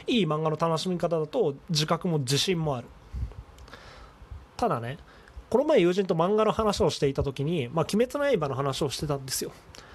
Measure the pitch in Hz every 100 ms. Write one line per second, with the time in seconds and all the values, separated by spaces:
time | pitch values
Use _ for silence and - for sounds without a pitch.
0 | - 247 165 156 160 156 165 160 185 175
1 | 170 165 151 262 165 139 - 151 156 165
2 | 185 156 123 139 - 170 156 123 - -
3 | - - - - - - - - - -
4 | - - - - - - 233 127 117 165
5 | - - - - - 233 302 277 175 185
6 | 185 165 180 214 214 208 214 - 170 -
7 | 139 135 135 135 143 175 120 160 151 202
8 | 247 285 285 214 147 127 139 127 147 -
9 | 151 139 131 - - - - - -